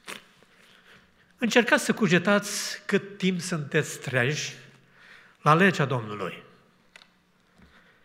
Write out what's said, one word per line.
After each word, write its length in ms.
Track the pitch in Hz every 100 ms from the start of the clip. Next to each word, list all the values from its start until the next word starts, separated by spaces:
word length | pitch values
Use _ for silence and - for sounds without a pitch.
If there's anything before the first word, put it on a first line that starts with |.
| - - - _ _ _ - - _ - _ _ _ _
Încercați 460 | 240 247 226 294 -
să 80 |
cugetați 880 | 208 196 175 190 202 202 - - - -
cât 320 | 196 202 -
timp 240 | 180 180
sunteți 580 | - 165 135 160 147 -
treji 540 | - 127 123 147 - - - - _ _ - - - _
la 120 | 151
legea 320 | 160 196 - 135
Domnului. 580 | 131 110 104 87 - - _ _ _ _ - _ _ _ _ _ _ - _ _ _